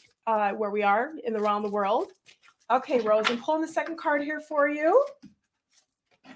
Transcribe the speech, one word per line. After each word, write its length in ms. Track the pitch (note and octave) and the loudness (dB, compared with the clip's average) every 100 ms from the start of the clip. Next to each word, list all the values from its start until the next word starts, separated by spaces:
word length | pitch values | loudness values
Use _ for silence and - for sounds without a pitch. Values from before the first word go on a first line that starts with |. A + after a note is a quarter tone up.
| - _ A3+ | -20 _ -2
uh, 260 | A3 G3+ | 0 0
where 180 | G#3+ G#3 | -2 -4
we 120 | G#3 | 0
are 300 | G3+ G#3 C#4+ D#4+ | 2 2 0 -6
in 100 | A#3 | -6
the, 60 | A3 | -2
around 240 | G#3 G#3 | 0 0
the 60 | G#3 | 0
world. 420 | G#3 G3 B3+ G4+ - - _ _ _ - | 0 0 0 -2 -10 -20 _ _ _ -2
Okay, 300 | B3+ C4 B3+ | 0 2 0
Rose, 280 | G#3+ G#3+ A3 | 2 2 2
I'm 140 | A#3+ | -2
pulling 180 | - D#4 | -2 -2
the 80 | D#4+ | -2
second 300 | D#4+ D4+ D#4+ | -4 -4 -4
card 240 | D#4+ D4 | -2 -2
here 180 | D4 D4+ | -2 -8
for 280 | - D4+ C#4+ | -4 0 0
you. 360 | D4+ D#4+ A#4+ C#5+ - - _ _ _ _ _ _ _ _ _ - | 2 4 4 2 -6 -20 _ _ _ _ _ _ _ _ _ -20